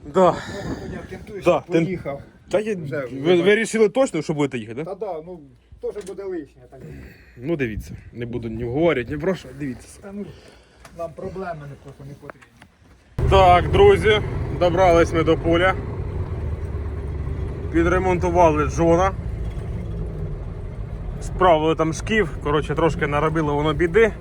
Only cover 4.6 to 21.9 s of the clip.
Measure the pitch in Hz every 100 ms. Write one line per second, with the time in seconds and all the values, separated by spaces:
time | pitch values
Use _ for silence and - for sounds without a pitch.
4.6 | 107 117 160 190 208 160 165 175 139 123
5.6 | _ - 240 202 196 196 196 175 143 135
6.6 | 123 135 - 98 - - - - 131 165
7.6 | 120 101 - 120 - 113 120 120 113 113
8.6 | 117 135 170 131 120 151 170 175 - 135
9.6 | 143 120 - - 202 202 175 - - -
10.6 | _ _ - 165 165 170 185 175 185 160
11.6 | 143 135 143 - 139 139 143 - - _
12.6 | - _ _ _ _ - - 196 185 175
13.6 | 160 180 202 196 196 214 - - - -
14.6 | 175 170 190 170 165 160 160 156 165 170
15.6 | 185 190 - - - - - - - -
16.6 | - - - - - - - - - -
17.6 | - 160 170 180 185 180 175 170 165 151
18.6 | 139 127 165 170 190 190 - - - -
19.6 | - - - - - 156 160 - - -
20.6 | - - - - - - - - 180 156
21.6 | 156 160 160